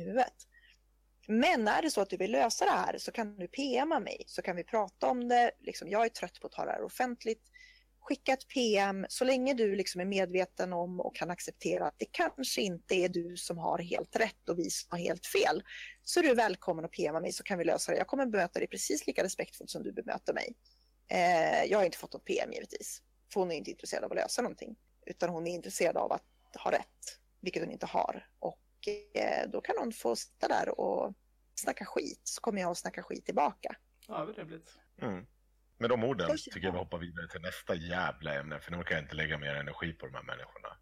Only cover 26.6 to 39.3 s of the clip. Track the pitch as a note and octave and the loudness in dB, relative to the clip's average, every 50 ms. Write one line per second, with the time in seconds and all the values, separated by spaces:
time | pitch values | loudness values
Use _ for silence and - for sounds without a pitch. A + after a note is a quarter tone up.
26.6 | - - - - - - _ _ - - - - _ _ _ _ - F#3 - E3+ | 0 2 2 2 2 -2 _ _ -16 -16 -16 -16 _ _ _ _ -6 -4 -2 -2
27.6 | E3 E3+ - - - - - - - - - - - - _ - - - - - | -4 -4 -6 -6 -4 0 2 2 2 2 0 -6 -10 -16 _ -6 -6 -6 -6 -6
28.6 | _ _ _ _ - G#3 G#3 G#3 G#3 - - - G#2+ A2 - - - - - - | _ _ _ _ -6 -6 -6 -6 -6 -4 -2 0 2 2 2 0 0 -2 -4 -4
29.6 | - - - A4 - A#3 A3 - - A#3 A#3 - - - _ - - - - G#3 | -2 -2 -2 -2 -2 -2 -4 -2 0 0 0 0 -4 -10 _ -2 0 2 2 2
30.6 | - - - - - - - - - G3+ G3 _ _ _ _ _ _ _ - - | 2 0 0 0 0 0 0 0 0 -2 -4 _ _ _ _ _ _ _ -10 -6
31.6 | - - C4 - G#3 - - - - - - - - - - - - A#3 G3+ G3 | -4 -4 -4 -4 -6 -4 -4 -4 -4 -4 -6 -10 -10 -10 -8 -6 -4 -2 -2 0
32.6 | F#3 F3 F3 - - - - - - - - - - - F3 - C#3+ C#3+ - _ | 0 -2 -2 -2 -4 -6 -6 -8 -8 -8 -10 -8 -6 -2 0 2 2 2 0 _
33.6 | - - - - _ _ _ _ - - - - D3+ - - G3+ F3 D#3 - E3 | -8 -8 -8 -10 _ _ _ _ -14 -10 -8 -6 -6 -6 -8 -12 -12 -12 -14 -16
34.6 | - - - - _ _ _ - - A#2 F#2+ F2+ - - _ _ _ _ _ _ | -18 -20 -20 -20 _ _ _ -8 -6 -6 -6 -6 -10 -14 _ _ _ _ _ _
35.6 | _ _ _ - A#2 A#2 B2 A#2 A2+ C3 C3+ F#2 F2 E2 D#4+ - - - - - | _ _ _ -2 0 2 2 4 2 2 2 2 0 0 0 -2 -4 -8 -6 -4
36.6 | F2 F#2+ F2 F2+ F#2+ - - E2+ F2 E2+ D#2+ E2+ E2 E2 - D#2+ E2 F2+ - - | -2 0 0 -2 -2 -4 -6 -6 -6 -8 -8 -10 -10 -10 -10 -8 -8 -8 -8 -6
37.6 | - - G2 E2+ D#2+ E2+ F2 F2+ F2 D2 - - D#2 D#2 C#2+ C#2+ C#2+ D2+ D2+ C#2+ | -4 -2 -2 -2 -2 -2 -2 0 0 -2 -2 -4 -4 -4 -4 -4 -4 -6 -8 -10
38.6 | - - E2+ F2 E2 - F2+ D#2+ D2 - D#2+ D2+ D#2 D#2 | -8 -8 -6 -6 -2 -2 -2 -2 -2 -4 -4 -4 -2 -2